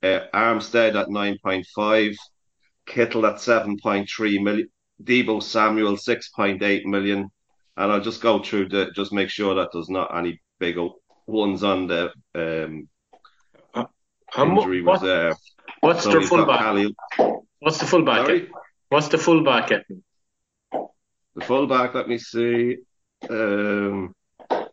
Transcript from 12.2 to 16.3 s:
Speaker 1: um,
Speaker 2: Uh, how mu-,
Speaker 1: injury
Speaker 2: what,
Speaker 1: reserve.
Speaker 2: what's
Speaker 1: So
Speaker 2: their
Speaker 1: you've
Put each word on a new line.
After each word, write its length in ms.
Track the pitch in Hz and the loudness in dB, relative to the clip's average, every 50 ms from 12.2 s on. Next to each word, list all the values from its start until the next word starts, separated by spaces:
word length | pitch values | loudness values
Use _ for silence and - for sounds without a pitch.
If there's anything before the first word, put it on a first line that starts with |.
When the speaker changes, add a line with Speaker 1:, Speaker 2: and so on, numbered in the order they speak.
| _ _ - | _ _ -6
Speaker 1:
um, 540 | 85 82 82 80 80 78 78 80 78 73 - _ _ _ _ _ _ _ _ _ _ _ _ _ _ _ _ - | -6 -4 -4 -4 -4 -6 -6 -10 -14 -16 -18 _ _ _ _ _ _ _ _ _ _ _ _ _ _ _ _ -8
Speaker 2:
Uh, 100 | 117 120 - _ _ _ _ _ _ _ - | -8 -8 -8 _ _ _ _ _ _ _ -8
how 160 | - 127 139 | -2 0 2
mu-, 160 | 165 185 208 | 4 4 2
Speaker 1:
injury 200 | 202 190 185 92 | 2 2 -2 0
Speaker 2:
what, 200 | 85 175 190 92 | 2 2 2 2
Speaker 1:
reserve. 340 | 92 92 92 85 85 82 80 - _ - _ _ _ - - - | 2 0 0 2 2 0 -2 -4 _ -20 _ _ _ -20 -6 0
Speaker 2:
what's 240 | - 160 170 170 - | 2 2 2 2 2
Speaker 1:
So 60 | - | 4
Speaker 2:
their 100 | 165 160 | 4 4
Speaker 1:
you've 100 | 139 - | 4 4